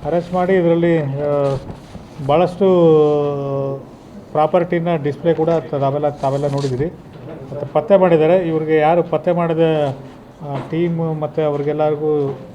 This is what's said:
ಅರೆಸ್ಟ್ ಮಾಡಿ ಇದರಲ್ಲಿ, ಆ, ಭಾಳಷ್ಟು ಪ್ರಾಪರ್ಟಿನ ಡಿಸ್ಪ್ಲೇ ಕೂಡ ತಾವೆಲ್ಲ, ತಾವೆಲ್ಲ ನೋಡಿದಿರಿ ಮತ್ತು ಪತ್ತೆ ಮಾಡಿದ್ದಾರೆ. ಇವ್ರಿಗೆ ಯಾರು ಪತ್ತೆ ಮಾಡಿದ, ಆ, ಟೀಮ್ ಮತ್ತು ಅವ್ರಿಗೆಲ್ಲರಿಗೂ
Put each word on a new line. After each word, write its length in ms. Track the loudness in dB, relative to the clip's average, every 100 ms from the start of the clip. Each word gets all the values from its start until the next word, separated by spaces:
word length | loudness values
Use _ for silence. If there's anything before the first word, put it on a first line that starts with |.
| -2
ಅರೆಸ್ಟ್ 280 | -4 -2
ಮಾಡಿ 200 | -2 2
ಇದರಲ್ಲಿ, 500 | 2 4 2 2 2
ಆ, 520 | 0 -4 -2 0 0 -2 -8 -16 -16 -20 -18 -10 0
ಭಾಳಷ್ಟು 380 | 2 2 2 2 6 6 6 4 2 0 -2 -4 -4 -4 -6 -12 -20 -20 -20 -6
ಪ್ರಾಪರ್ಟಿನ 640 | 0 2 2 0 -2 0 -2
ಡಿಸ್ಪ್ಲೇ 300 | -2 -2 -2
ಕೂಡ 160 | 0 0 0 -2 -2
ತಾವೆಲ್ಲ, 300 | -2 0 -4
ತಾವೆಲ್ಲ 360 | -2 -4 -2 -2
ನೋಡಿದಿರಿ 380 | -2 -4 -4 -6 -8 -20 -18 -16 -16 -14
ಮತ್ತು 220 | -12 -4
ಪತ್ತೆ 240 | -4 2 4
ಮಾಡಿದ್ದಾರೆ. 500 | 6 4 4 2 2
ಇವ್ರಿಗೆ 300 | -2 0 2
ಯಾರು 260 | 4 2
ಪತ್ತೆ 280 | 0 -2 -2
ಮಾಡಿದ, 280 | -2 0 2 2 2 -2 -4 -14 -20 -20 -16
ಆ, 140 | -10 -10 -6
ಟೀಮ್ 500 | -4 -2 -2 -4 -4
ಮತ್ತು 260 | -4 -2 -2
ಅವ್ರಿಗೆಲ್ಲರಿಗೂ 920 | 0 -2 0 0 0 0 0 -2 -6 -12